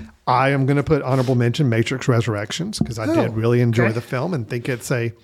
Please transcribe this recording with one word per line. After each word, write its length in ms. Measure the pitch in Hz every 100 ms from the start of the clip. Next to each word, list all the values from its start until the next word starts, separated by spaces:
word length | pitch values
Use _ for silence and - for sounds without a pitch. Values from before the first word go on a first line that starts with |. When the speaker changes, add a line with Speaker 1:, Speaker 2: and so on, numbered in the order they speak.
| - - -
Speaker 1:
I 220 | 123 135
am 140 | 139
gonna 200 | 131 143
put 180 | 143 147
honorable 320 | 135 135 127
mention 340 | 123 120 120 139
Matrix 380 | 113 113 131 -
Resurrections 720 | 117 117 104 107 - - -
'cause 220 | - 117
I 60 | -
Speaker 2:
Oh, 60 |
Speaker 1:
did 200 | 330 170
really 260 | 110 113 120
enjoy 260 | 120 113 117
Speaker 2:
okay. 80 |
Speaker 1:
the 60 | 110
film 320 | - 131 165
and 160 | 160 107
think 200 | 123 117
it's 240 | 120 -
a, 200 | 127 117 -